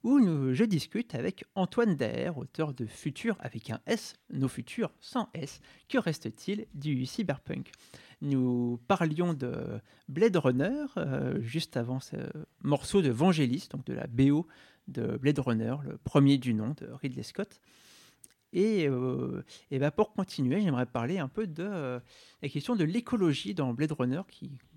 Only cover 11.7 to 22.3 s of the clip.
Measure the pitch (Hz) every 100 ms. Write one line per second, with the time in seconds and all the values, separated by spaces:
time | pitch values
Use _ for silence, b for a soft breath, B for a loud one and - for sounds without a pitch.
11.7 | 131 117 131 - - - 151 156 _ 143
12.7 | 143 - 196 151 117 175 160 131 131 -
13.7 | - - 123 131 117 135 147 170 B B
14.7 | B - 127 117 120 131 147 127 113 113
15.7 | 135 139 - - 143 139 139 127 107 107
16.7 | 156 - 123 139 127 113 - 196 - B
17.7 | B B B B B B _ _ 175 208
18.7 | 214 151 127 127 127 127 - - B B
19.7 | 135 143 - 214 - 185 - 127 165 202
20.7 | 127 123 120 117 190 135 - 214 156 190
21.7 | 196 135 123 - B B